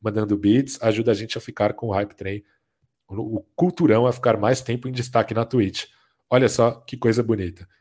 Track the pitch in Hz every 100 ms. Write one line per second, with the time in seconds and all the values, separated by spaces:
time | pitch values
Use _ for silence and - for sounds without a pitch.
0 | 110 107 104 101 101 120 135 - 113 104
1 | 117 101 110 104 - - 104 - 113 98
2 | 104 - 95 104 - _ _ _ _ _
3 | - 98 110 110 - - 180 175 156 110
4 | 123 120 120 107 107 127 - 120 127 123
5 | 117 117 110 110 117 127 95 - - _
6 | _ _ - 127 123 - 117 117 - -
7 | 117 113 113 104 87 90 - _